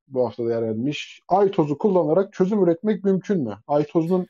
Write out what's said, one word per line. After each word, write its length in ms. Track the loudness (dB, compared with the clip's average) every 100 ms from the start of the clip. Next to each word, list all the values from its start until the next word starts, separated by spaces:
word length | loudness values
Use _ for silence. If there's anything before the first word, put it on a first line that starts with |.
| _
bu 180 | -4 -4
hafta 200 | -2 -4
da 40 |
yer 100 | -2
vermiş. 560 | -2 -2 -4 -4 -10 -16 -2
Ay 240 | 2 2
tozu 260 | 2 -2 0
kullanarak 560 | 2 2 2 2 0
çözüm 300 | -2 0 2
üretmek 400 | 2 2 0 -2
mümkün 400 | 0 -2 0 -2
mü? 140 | -2 -8 -2
Ay 160 | -2
tozunun 440 | 0 0 0 -2 -2